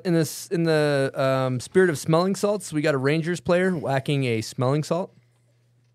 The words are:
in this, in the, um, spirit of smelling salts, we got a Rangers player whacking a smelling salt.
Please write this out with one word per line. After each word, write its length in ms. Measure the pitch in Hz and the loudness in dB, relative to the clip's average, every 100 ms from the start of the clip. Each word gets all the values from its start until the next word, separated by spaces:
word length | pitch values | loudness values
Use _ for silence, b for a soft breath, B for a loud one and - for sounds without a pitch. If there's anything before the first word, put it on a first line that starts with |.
in 100 | 180 | 2
this, 320 | 165 156 - - | 2 0 -4 -6
in 160 | 175 | -2
the, 480 | 165 156 147 143 135 | 2 2 2 2 0
um, 440 | 139 135 131 131 127 | 0 0 2 0 -4
spirit 320 | - 185 185 | 0 2 2
of 80 | 139 | 2
smelling 380 | - 160 185 190 | 0 2 2 0
salts, 360 | 202 208 - | -2 -2 -4
we 100 | 151 | -2
got 120 | 151 | 0
a 40 | 139 | 0
Rangers 420 | 131 160 160 175 | 0 0 -2 -4
player 320 | - 175 185 170 | 0 2 2 -2
whacking 480 | 117 135 139 143 | -2 -2 0 -2
a 160 | 127 113 | 0 -2
smelling 420 | - - 127 151 | -4 -2 0 0
salt. 280 | 147 165 196 _ _ _ _ _ _ _ _ | 0 -4 -4 _ _ _ _ _ _ _ _